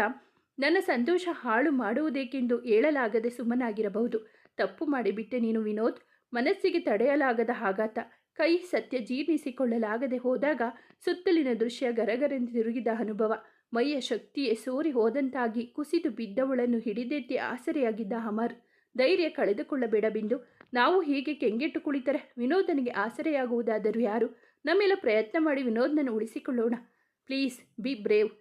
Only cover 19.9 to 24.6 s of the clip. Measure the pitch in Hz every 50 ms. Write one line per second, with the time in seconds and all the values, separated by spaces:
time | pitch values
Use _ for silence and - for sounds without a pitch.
19.9 | 214 214 202 220 202 220 214 208 240 285 - - _ - - _ - 247 240 285
20.9 | 359 381 349 294 285 277 262 302 302 - 277 226 208 233 285 320 - 320 - 311
21.9 | 277 277 247 294 269 302 - - _ 247 240 254 320 381 381 370 339 277 254 240
22.9 | - 196 202 226 - - 302 320 302 277 262 240 240 233 233 226 226 - 190 220
23.9 | 208 226 240 202 208 233 220 254 - - _ _ _ _